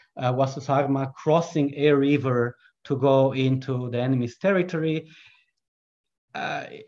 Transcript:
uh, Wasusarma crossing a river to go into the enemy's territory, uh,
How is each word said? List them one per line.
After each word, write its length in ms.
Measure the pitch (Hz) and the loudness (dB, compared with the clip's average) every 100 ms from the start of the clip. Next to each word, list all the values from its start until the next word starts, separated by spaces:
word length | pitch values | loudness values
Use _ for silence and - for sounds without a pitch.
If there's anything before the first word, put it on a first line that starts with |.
| _ - | _ -6
uh, 160 | 127 | -4
Wasusarma 800 | 127 135 120 131 135 139 135 135 | 0 -2 -2 -2 0 0 -2 -4
crossing 580 | - 156 160 165 156 143 143 | -6 0 2 2 -2 -2 2
a 160 | 147 | 2
river 640 | 143 139 143 127 120 120 - _ _ | 4 4 2 0 0 -2 -4 _ _
to 120 | - 131 | -6 0
go 360 | 139 135 135 | 4 4 4
into 580 | 127 131 131 131 127 123 | 2 0 0 -2 -6 -4
the 100 | 120 | -4
enemy's 380 | 127 131 120 - | 0 0 -2 -2
territory, 720 | 190 190 180 165 160 156 160 - - _ _ _ _ _ _ _ _ _ _ | 0 0 0 -2 -2 -4 -6 -20 -20 _ _ _ _ _ _ _ _ _ _
uh, 300 | - 151 151 - - | -10 -8 -8 -12 -16